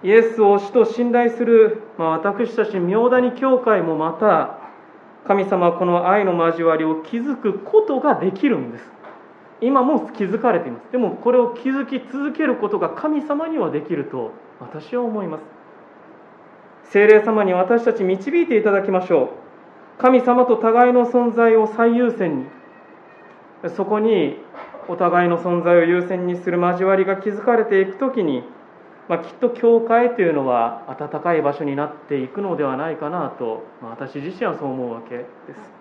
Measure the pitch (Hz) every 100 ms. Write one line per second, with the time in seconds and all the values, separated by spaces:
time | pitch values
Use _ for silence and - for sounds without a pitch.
0 | 190 220 226 226 208 202 202 247 226 240
1 | 240 240 233 233 233 226 214 214 - -
2 | 165 160 196 202 226 - 208 196 175 208
3 | 240 247 247 247 269 254 247 208 165 156
4 | 160 - 214 170 139 - - - - -
5 | - - - 202 190 190 175 170 180 175
6 | 175 202 196 175 165 170 165 160 160 160
7 | - 233 262 262 214 196 - 427 427 269
8 | 302 - 180 185 294 185 123 117 - -
9 | - - - - - - 233 269 254 311
10 | - - 196 220 240 180 143 123 - 254
11 | 214 - 240 247 240 247 262 269 277 269
12 | - 269 285 - 311 202 208 208 165 -
13 | 311 302 294 285 320 320 175 147 147 165
14 | 139 131 110 - - - 123 151 147 247
15 | 240 214 180 156 - - - - - -
16 | - - - - - - - - - 202
17 | 214 214 214 214 196 180 185 233 233 -
18 | 190 190 233 339 339 226 214 196 196 185
19 | 180 165 127 - - - - - - -
20 | 254 254 247 247 247 220 220 226 247 247
21 | 240 247 240 226 233 220 220 220 233 233
22 | 247 - 185 139 131 - - - - -
23 | - - - - - - 175 170 190 214
24 | 220 208 147 - - - - - - -
25 | 175 175 175 170 175 175 170 175 165 180
26 | 180 185 180 180 180 175 175 180 190 190
27 | 190 190 214 202 247 233 220 196 190 -
28 | 269 262 175 131 120 - - - - -
29 | - 170 - - 240 233 233 233 226 233
30 | 240 240 175 151 131 120 117 120 - 135
31 | 147 - 175 165 143 143 147 139 147 -
32 | - 143 127 202 202 165 143 131 160 156
33 | 151 175 143 - 120 110 - - 117 117
34 | 135 147 147 185 233 - 143 131 123 113
35 | - 120 120 - - 143 208 -